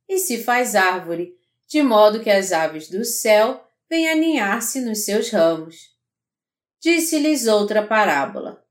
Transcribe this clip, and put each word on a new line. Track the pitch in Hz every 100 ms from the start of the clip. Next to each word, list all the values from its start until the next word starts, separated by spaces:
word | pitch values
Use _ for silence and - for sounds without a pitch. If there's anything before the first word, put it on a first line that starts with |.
| -
e | 381
se | - 226
faz | - 240 240
árvore, | 202 185 185 170 170 175 - _ _ -
de | 302
modo | 277 214 214 220
que | 220
as | 196 190
aves | 165 160 156 -
do | 185 233
céu | - 220 214 226 262 - _ -
vêm | 330 320
aninhar-se | 320 330 294 196 226 226 269
nos | 240 208 -
seus | 208 233
ramos." | 202 165 160 165 - - _ _ _ _ _ _ _ _ _
Disse-lhes | 320 339 320 311 302 294 226
outra | 208 208 214 208
parábola. | 220 196 143 131 - - - _